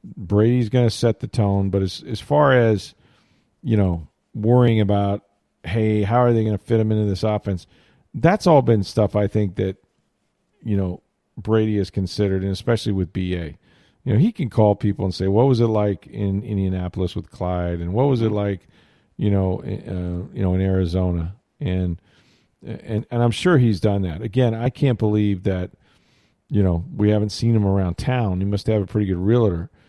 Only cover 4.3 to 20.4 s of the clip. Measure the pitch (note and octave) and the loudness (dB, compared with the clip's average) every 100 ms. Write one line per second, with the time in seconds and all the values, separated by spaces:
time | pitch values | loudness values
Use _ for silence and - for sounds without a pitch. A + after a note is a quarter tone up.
4.3 | A2 G#2+ B2 A#2+ A2 G2+ G2+ G2+ G2+ - | -4 2 4 4 4 2 0 0 -4 -10
5.3 | _ _ _ E2 A2 A2 G#2+ G2 A#2+ B2 | _ _ _ -6 -2 0 0 0 2 2
6.3 | A2+ A2 G#2 - A2+ A2 G#2+ G#2 F#2+ G#2+ | 2 0 -2 -2 0 2 0 0 -2 -2
7.3 | G#2 - F#2 - _ _ _ _ - D#3+ | -2 -4 -6 -8 _ _ _ _ -2 0
8.3 | G#3 F3+ D3+ A#2+ A2 F#2+ - G#2 G#2 G2+ | 2 4 4 4 2 0 0 0 0 0
9.3 | G#2+ G2+ F#2 G2 F#2+ _ _ _ _ _ | 0 -2 -2 -6 -6 _ _ _ _ _
10.3 | _ _ _ A2+ G2+ F#2 F2 _ _ _ | _ _ _ -4 -2 -2 -6 _ _ _
11.3 | - G#2 A2 A2 G#2 F#2 - F#2 - G2+ | -12 0 2 2 0 -2 -4 -4 -2 -2
12.3 | F#2+ G2 F#2+ - A2+ B2+ F#2+ F2 - F#2 | -2 -2 -4 -2 -2 -2 -2 -2 -4 -4
13.3 | F2 D#2+ - _ _ _ _ - G#2 G#3 | -6 -8 -14 _ _ _ _ -2 2 2
14.3 | - B2 - G#2+ G2+ G#2 G2+ F#2+ - F#2+ | 0 -4 2 2 2 -2 -2 -4 -2 0
15.3 | G2+ C3+ A#2 A#2 G#2+ G#2 G2 - - G2+ | 2 2 2 2 0 0 -4 -8 -6 -2
16.3 | G2 A2 G2+ F#2+ F#2 F2+ F#2 F#2 G#2+ E2 | -2 -4 -2 -2 -2 -6 -4 -4 -6 -12
17.3 | - F2+ F2+ F2 F2 E2+ G#2 C#3+ B2 A2+ | -8 -4 -4 -4 -4 -4 -2 0 0 0
18.3 | G#2 G2+ G2 _ _ _ _ _ - G#2 | -2 -4 -6 _ _ _ _ _ -4 0
19.3 | G2 F#2+ F#2 - G2+ - F#2 F2+ F2 - | 2 0 -2 -6 -10 -8 -8 -6 -8 -8
20.3 | - | -4